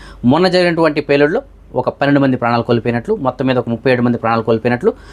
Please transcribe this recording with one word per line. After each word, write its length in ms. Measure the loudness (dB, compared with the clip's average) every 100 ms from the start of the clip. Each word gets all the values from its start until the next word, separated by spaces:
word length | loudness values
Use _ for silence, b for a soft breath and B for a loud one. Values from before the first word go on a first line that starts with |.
| B B 0
మొన్న 220 | 2 2
జరిగినటువంటి 540 | 2 2 2 0 0
పేలుడులో 400 | 0 2 2 0 -6 -18 -8 -6
ఒక 140 | -4
పన్నెండు 300 | -2 2 2
మంది 180 | 2 0
ప్రాణాలు 260 | 0 0
కోల్పోయినట్లు, 520 | 0 0 0 -4 -4 -2
మొత్తం 300 | -4 -2 -2
మీద 120 | -2
ఒక 120 | -2
ముప్పై 220 | -2 0
ఏడు 100 | 0
మంది 160 | 0 0
ప్రాణాలు 240 | -2 -2
కోల్పోయినట్లు, 520 | 0 -2 0 0 -2 B B